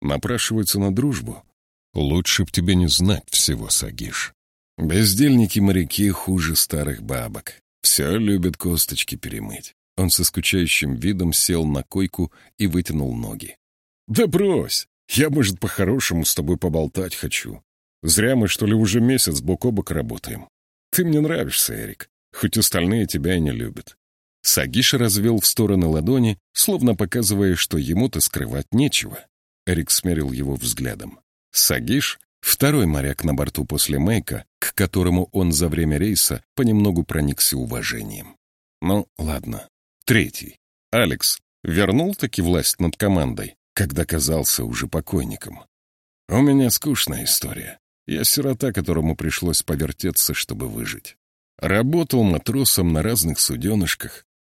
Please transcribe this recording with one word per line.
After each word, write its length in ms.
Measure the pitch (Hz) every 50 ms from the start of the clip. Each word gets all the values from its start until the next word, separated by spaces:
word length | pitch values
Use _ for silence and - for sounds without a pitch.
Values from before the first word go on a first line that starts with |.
Напрашивается 760 | - 71 71 69 - 104 123 110 - - 113 110 98 - - 101
на 140 | 98 98 95
дружбу. 500 | 117 127 147 123 71 113 113 120 - - _ _ _ _ _ _ _ _ _ -
Лучше 500 | - 76 69 78 87 85 - - - 90
б 80 | -
тебе 240 | - - 85 95 95
не 120 | 90 90
знать 360 | 78 - 87 90 101 98 71 - -
всего, 400 | - - - - 69 57 53 -
Сагиш. 640 | - - - 55 - - 55 53 - - - - - _ _ _ _ _ _ _ _
Бездельники-моряки 1300 | - 82 76 82 104 110 101 95 107 147 147 131 120 110 90 - 107 98 98 92 92 82 67 - - 104 101
хуже 440 | 90 - - 92 92 92 80 85 80
старых 460 | - - - - 76 73 73 65 53 -
бабок. 520 | - 65 62 58 - 104 110 - - - - _ _ _ _
Все 360 | - - - - 69 73 92
любят 380 | 113 113 101 101 92 87 90 76
косточки 600 | - - 90 85 80 - - 73 - - - -
перемыть. 600 | - - - - 110 - - - - - - - _ _ _ _
Он 120 | - 95 87
со 140 | - - 87
скучающим 720 | - - 92 85 - 92 92 87 76 - - 76 69 65
видом 380 | 58 67 98 101 90 90 82 78
сел 320 | - - - 87 82 80
на 180 | 76 71 69 -
койку 480 | - - 95 98 92 - - 87 - - - - _ _
и 100 | - 104
вытянул 460 | 92 80 90 87 - 87 76 69 65 58
ноги. 440 | 58 57 53 - - - - - _ _ _ _ _ _ _ _ _ _
«Да 200 | - 110 - 226
брось! 600 | 170 - 175 202 196 175 113 73 - - - - - _ _ _ -
Я, 200 | - 123 151 156
может, 300 | 139 151 117 98 92 -
по-хорошему 640 | - 101 - - 98 92 123 135 - - 87 85 78
с 100 | - -
тобой 220 | - 73 78 90
поболтать 580 | 80 - 87 76 80 78 71 - - 92 87 -
хочу. 460 | - - 71 - - - 57 52 52 - _ _ _ _ _ _ _ -
Зря 320 | 85 85 101 107 123 135
мы, 120 | 123 107
что 180 | 95 - - 113
ли, 80 | 104 110
уже 280 | 110 113 95 101 120
месяц 400 | 113 123 135 123 - 90 76 67
бок 240 | 64 80 90 - -
о 60 | 123
бок 200 | 110 101 - -
работаем. 560 | 80 78 65 - 113 - - 123 113 - - - _ _ _ _ _ _ _ _
Ты 120 | - 185 180
мне 160 | 165 151 151
нравишься, 560 | 151 156 165 156 - - - - - - 113
Эрик, 340 | 107 110 101 - - - - _ _ _ _
хоть 260 | - - - - -
остальные 500 | 110 104 - - 90 85 92 110 117 101
тебя 280 | - - 76 71 87 92
и 60 | 87
не 100 | 78 71
любят». 460 | 60 57 58 55 - - - - - _ _ _ _ _ _ _ _ _
Сагиш 520 | - - - - 67 65 - 120 131 - -
развел 480 | 127 120 110 95 104 101 117 117 104
в 40 | -
стороны 420 | - - - 110 101 98 92 87
ладони, 500 | 78 78 78 76 107 131 131 120 110 101 - _ _ _
словно 420 | - - - 196 - 123 120 104
показывая, 600 | - 107 90 - 123 110 95 104 98 101 95 87
что 220 | 85 - - 95
ему-то 440 | 78 69 64 85 98 127 135 - 80
скрывать 460 | - - - - 65 57 64 69 - -
нечего. 480 | - 117 147 139 - - 117 101 - - - _ _ _ _ _ _ _ _
Эрик 260 | 90 90 80 71 -
смерил 400 | - - - 92 85 78 73 67
его 240 | 64 64 69 69 69
взглядом. 640 | - - 120 110 - - - 104 - 50 - - - _ _ _ _ _ _
Сагиш 680 | - - - - - 62 - - 120 147 - - - - _ _ _ _
второй 440 | - - - - 135 143 151 143 101
моряк 380 | 80 76 71 67 71 67 - -
на 100 | 80 71
борту 320 | 69 71 69 - - 69
после 340 | - 76 73 - - 71 69
Мэйка, 460 | 76 101 117 98 - - - 57 - - _ _
к 140 | - - -
которому 560 | - 98 90 - 95 90 90 87 90 87 -
он 200 | - 98 90 85
за 160 | 78 73 87
время 300 | 80 76 80 82 78 73
рейса 460 | 73 92 110 98 - - - - - - _ _
понемногу 480 | - 131 113 107 104 104 104 87 85 76
проникся 540 | - - 80 73 71 67 - - - 71
уважением. 760 | 65 62 - 60 60 - - - 57 53 - - 50 - - - _ _ _ _ _ _ _ _ _
Ну, 260 | 80 90 98 101 - - _
ладно. 500 | - 80 78 73 65 - 57 55 52 - - _ _ _ _ _ _ _
Третий. 520 | - 120 110 - - - - - - - _ _ _ _ _ _ _
Алекс 480 | - 117 113 80 64 - - - - - - _ _ _ -
вернул-таки 800 | 85 80 92 101 92 98 139 170 196 196 - - 123 - -
власть 380 | 87 85 90 78 - - - -
над 160 | 90 82 -
командой, 600 | - 107 101 95 87 73 64 57 - 50 - - _ _ _ _
когда 320 | - 101 71 67 80 82
казался 580 | - 85 78 65 73 80 78 65 - - - 60
уже 240 | 57 58 58 67
покойником. 760 | - - 78 - - 98 82 65 53 52 - - - - - - _ _ _ _ _ _ _ _ _ _ _ _ -
У 120 | - -
меня 280 | 143 143 139 135 131 120
скучная 560 | - - - 151 131 - - - 67 - -
история. 540 | - - - - - - - - - - - _ _ _ _ _
Я 160 | - 78 78 135
сирота, 480 | - - 147 135 135 127 - 139 131
которому 440 | 107 98 82 - 82 82 78 80 76
пришлось 460 | - 80 78 - - 87 87 78 -
повертеться, 720 | - - 78 69 78 69 - - - 90 - - - - 76
чтобы 340 | - - - 55 52 65
выжить. 500 | 58 53 58 57 - - - - - - _ _ _ _ _ _ _ _
Работал 680 | - - 80 95 107 117 135 165 175 160 - 135 123 110
матросом 680 | 98 82 71 - - 123 139 131 - - 101 90 85 80
на 100 | 78 78
разных 360 | 87 120 - 82 82 71 -
суденышках, 840 | - - - 117 120 101 110 104 87 - - - - - - - _ _ _ _ _